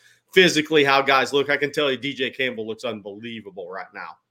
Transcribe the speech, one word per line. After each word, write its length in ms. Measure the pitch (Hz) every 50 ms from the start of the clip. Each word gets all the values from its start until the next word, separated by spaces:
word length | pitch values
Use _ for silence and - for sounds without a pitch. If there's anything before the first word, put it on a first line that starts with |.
| _ _ _ _ _ _ -
physically 500 | 185 185 170 135 151 151 - 160 156 139
how 180 | 139 135 139
guys 300 | 135 135 139 135 127 123
look. 180 | 131 143 139 139
I 80 | 143 143
can 140 | 147 139
tell 180 | 139 - 147 139
you 80 | 131 123
D 160 | 117 143 135
J 180 | 117 131 120
Campbell 360 | - - 131 127 117 110 110 110
looks 160 | 110 107 -
unbelievable 840 | 123 113 107 95 104 98 104 113 117 117 113 101 101 90 98 90 85
right 160 | 92 95 92 - -
now, 240 | 101 90 82 78 _ _ _